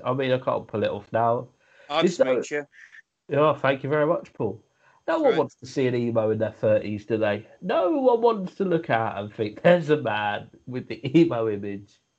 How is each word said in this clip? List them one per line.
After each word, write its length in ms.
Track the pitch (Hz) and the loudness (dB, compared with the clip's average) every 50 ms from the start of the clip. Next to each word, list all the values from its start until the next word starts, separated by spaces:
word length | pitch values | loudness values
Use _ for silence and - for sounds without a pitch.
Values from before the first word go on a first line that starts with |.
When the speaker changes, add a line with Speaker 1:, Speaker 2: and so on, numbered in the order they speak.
| - | -6
Speaker 1:
I 80 | 123 | -4
mean, 200 | 127 139 135 127 | -2 -2 0 0
I 60 | 127 127 | 0 0
can't 280 | - 131 117 104 107 | 0 -2 -4 -4 -4
pull 160 | - - 104 104 | -6 -4 -2 -2
it 60 | - | -2
off 160 | - 104 107 - | -4 -6 -8 -4
now. 360 | - 113 117 117 120 127 131 - _ _ _ _ _ - - - | -2 0 2 2 0 -2 -4 -10 _ _ _ _ _ -20 -12 -4
Speaker 2:
I'd 160 | 143 160 170 | 0 0 2
Speaker 1:
Is 120 | 180 175 - | 2 2 2
that 80 | 262 | 2
Speaker 2:
meet 240 | 131 - 117 - - | 2 2 0 -2 -4
you. 160 | 151 147 143 - _ - - - - - _ _ _ _ _ - | -6 -8 -8 -10 _ -20 -20 -20 -20 -20 _ _ _ _ _ -4
Speaker 1:
Oh, 220 | 143 143 151 156 139 | 0 2 2 2 2
thank 280 | - - 131 139 131 | 2 0 0 0 0
you 60 | - 135 | -2 -2
very 160 | 151 151 147 | 0 0 2
much, 260 | 156 170 - - - | 0 0 -2 -4 -12
Paul. 300 | _ - 123 101 - - _ _ _ _ _ _ _ _ _ - | _ -6 -6 -6 -6 -8 _ _ _ _ _ _ _ _ _ -2
No 100 | 330 320 | -2 2
one 100 | 302 254 | 4 4
Speaker 2:
Right. 80 | - 156 | 4 4
Speaker 1:
wants 160 | 135 - - | 0 -2 -6
to 100 | _ 127 | _ -20
see 200 | 127 - 143 131 | -6 -2 0 0
an 80 | 123 123 | 0 0
emo 360 | 120 117 120 120 113 110 110 | 0 0 0 0 0 2 2
in 80 | 110 110 | 0 0
their 140 | 110 104 | -2 -4
thirties, 540 | - - - 110 107 107 - 101 107 101 - | -4 -2 2 2 2 2 2 -2 -6 -8 -4
do 100 | - 113 | -4 -2
they? 300 | 107 110 104 104 - - - - _ | 0 0 0 0 -2 -6 -14 -20 _
No 280 | 180 180 254 330 339 359 | -6 -2 -2 0 2 2
one 280 | 320 277 262 247 240 226 | 0 2 4 4 4 4
wants 360 | 233 233 226 202 185 175 - | 4 2 2 0 -4 -8 -6
to 80 | - 196 | -4 -2
look 260 | 180 165 160 - - | 0 0 -2 0 0
at 260 | 123 113 113 104 - 98 | 0 0 0 -2 -4 -6
and 140 | 104 104 | -10 -10
think, 300 | - - 110 107 107 - | -6 -6 -6 -6 -6 2
"There's 280 | - 170 175 175 156 143 | 4 6 6 6 4 0
a 60 | 151 - | 0 0
man 480 | 117 110 107 107 104 104 104 107 - - - - _ | 0 -2 -2 -2 -2 -2 -4 -4 -8 -14 -20 -20 _
with 200 | 127 123 127 127 - | -12 -10 -10 -10 -10
the 300 | 113 - - 131 131 165 | -12 -8 -6 2 4 4
emo 300 | 170 165 123 117 113 110 | 4 4 2 0 -2 -2
image 520 | 104 101 101 101 101 98 101 - _ _ _ _ _ | -2 -4 -6 -8 -10 -10 -12 -18 _ _ _ _ _